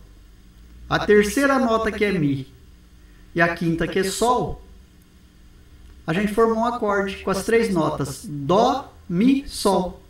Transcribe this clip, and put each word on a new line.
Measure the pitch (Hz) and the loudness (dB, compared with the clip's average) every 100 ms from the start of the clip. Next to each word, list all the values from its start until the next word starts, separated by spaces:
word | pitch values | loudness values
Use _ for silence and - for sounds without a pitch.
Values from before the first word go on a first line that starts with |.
| - - - - - - - - - | -20 -20 -20 -20 -20 -20 -20 -20 -6
a | 151 | -2
terceira | 156 208 208 269 277 262 | 4 4 4 2 2 2
nota, | 240 220 220 | 2 0 0
que | 208 | -2
é | 208 | -2
Mi, | 185 147 139 131 - - - - - - - - | 0 0 -2 -6 -16 -20 -20 -20 -20 -20 -20 -8
e | 165 | -2
a | 170 | 0
quinta, | 170 170 165 185 | 0 -2 0 0
que | 190 | 0
é | |
Sol, | 190 - 233 247 139 - - - - - - - - - - - - - - - - | -2 0 2 2 -2 -8 -14 -20 -20 -20 -20 -20 -20 -20 -20 -20 -20 -20 -20 -14 -6
a | |
gente | 170 208 | -2 -2
formou | 208 226 220 | 2 2 2
um | |
acorde | 233 - 208 196 196 - | -2 -2 -2 -2 -2 -6
com | - | -4
as | 190 | -4
três | 190 226 220 | 0 0 2
notas | 180 151 143 135 - | 0 -2 -2 -6 -8
Dó, | - 147 139 185 240 262 - - - | -10 -6 0 2 4 0 -6 -16 -6
Mi, | 175 240 277 - | 0 2 2 0
Sol. | - 214 185 180 185 - | -4 0 0 -2 -8 -18